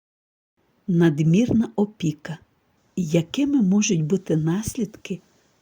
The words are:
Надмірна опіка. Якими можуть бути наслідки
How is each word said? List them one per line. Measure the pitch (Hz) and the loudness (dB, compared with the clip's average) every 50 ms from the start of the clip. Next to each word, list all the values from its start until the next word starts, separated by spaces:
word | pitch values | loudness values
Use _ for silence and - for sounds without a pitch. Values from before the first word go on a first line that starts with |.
| _ _ _ _ _ _ _ _ _ _ _ _ _ _ _ _ _ | _ _ _ _ _ _ _ _ _ _ _ _ _ _ _ _ _
Надмірна | - 170 170 170 165 147 156 156 160 170 208 247 240 220 220 233 - - | 0 2 4 4 4 4 2 2 2 4 4 2 2 2 0 0 -2 -2
опіка. | - 208 208 - - 170 156 - - - - 156 - _ _ _ _ _ _ _ _ _ _ _ | -4 -4 -4 -4 -6 -6 -6 -6 -6 -10 -14 -14 -14 _ _ _ _ _ _ _ _ _ _ _
Якими | 190 175 151 165 170 160 - - 254 285 277 285 269 | -8 -4 -2 0 -2 -2 -2 -4 -4 -2 0 0 2
можуть | 202 180 196 208 208 220 190 160 151 | 2 2 2 2 2 0 0 0 0
бути | 147 196 190 - - 165 | 0 -2 -4 -2 -2 -2
наслідки | 160 151 165 170 208 220 - - 262 208 - - - - - 185 165 - _ _ _ _ _ _ _ | -2 0 0 -2 -2 -4 -6 -6 -6 -8 -8 -8 -12 -14 -12 -12 -12 -14 _ _ _ _ _ _ _